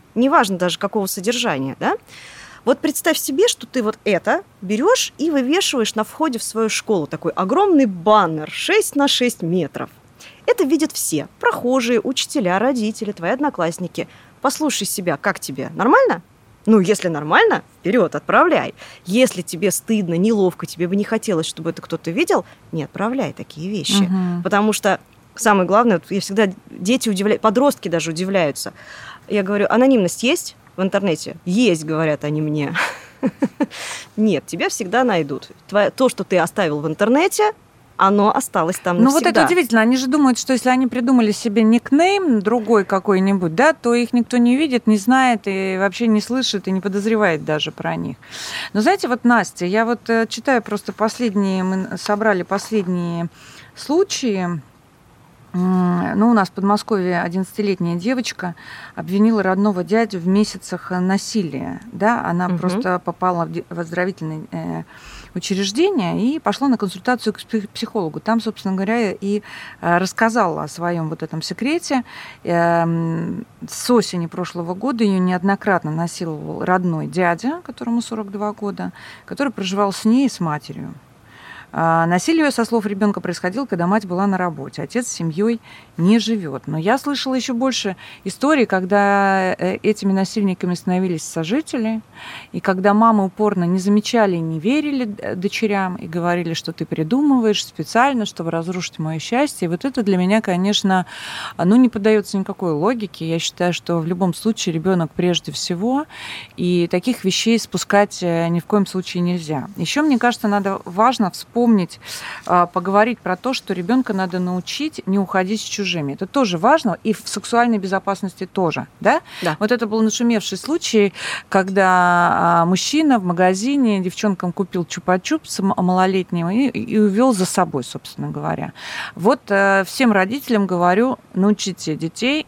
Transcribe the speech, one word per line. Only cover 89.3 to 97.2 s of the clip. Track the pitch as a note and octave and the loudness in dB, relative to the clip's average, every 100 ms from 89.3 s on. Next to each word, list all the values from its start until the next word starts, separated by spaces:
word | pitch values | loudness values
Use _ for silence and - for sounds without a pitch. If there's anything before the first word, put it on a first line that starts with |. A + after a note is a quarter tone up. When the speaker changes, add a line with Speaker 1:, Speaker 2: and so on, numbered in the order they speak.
| F#3+ F#3 - | 2 0 0
Speaker 2:
э, | F3+ - | -2 0
этими | - G#3+ G3 | 0 0 0
насильниками | F#3+ F#3+ A3 G3 F3+ F3+ | 0 0 0 -2 -2 -2
становились | F3+ - F3+ F#3 D#3+ | -4 -2 0 0 -4
сожители, | - E3 D#3+ C4+ D#4 C4+ A3 A3 - - - - - | -6 -6 -2 -2 -2 -4 -2 -4 -8 -20 -18 -18 -10
и | F3 | -4
когда | - F#3 G3+ G#3 | -2 2 4 6
мамы | A3+ G#3+ F#3+ | 6 6 2
упорно | - G#3 F#3+ E3+ | 0 0 2 0
не | F#3+ | 0
замечали | G3 G#3 - A#3 G3+ F3 | 4 2 2 2 2 2
и | |
не | E3 D#3+ | -2 -2
верили | F#3 D4 D4+ C4+ A#3 | 0 0 0 -2 -4
д-, | G3+ - F3+ | -6 -8 -4
дочерям | G3 - A3 G3+ F#3 F3+ | -4 -2 -2 0 -2 -4
и | E3+ | -8
говорили, | E3+ F3 F3 E3+ E3 | -4 -2 0 -2 -4
что | - | -6
ты | E3 E3 | -8 -6
придумываешь | E3 D#3 C4 | -4 0 2